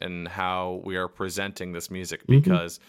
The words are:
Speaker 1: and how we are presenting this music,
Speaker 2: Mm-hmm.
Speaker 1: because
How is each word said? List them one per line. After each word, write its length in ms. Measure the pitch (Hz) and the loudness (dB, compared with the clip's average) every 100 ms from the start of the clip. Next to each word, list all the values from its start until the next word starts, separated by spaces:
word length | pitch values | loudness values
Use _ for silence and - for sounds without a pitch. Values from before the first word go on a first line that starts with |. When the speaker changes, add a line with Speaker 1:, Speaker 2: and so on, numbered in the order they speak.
Speaker 1:
and 280 | 92 87 87 | -8 -8 -8
how 540 | 92 92 92 90 92 | -4 -2 -2 -4 -6
we 120 | 90 92 | -6 -4
are 120 | 92 | -4
presenting 640 | - 95 92 98 98 90 | -4 -6 -4 -6 -6 -8
this 180 | 87 - | -8 -8
music, 320 | 92 87 80 | -10 -8 -2
Speaker 2:
Mm-hmm. 180 | - 135 | 6 8
Speaker 1:
because 400 | 170 87 85 - | 8 4 0 -8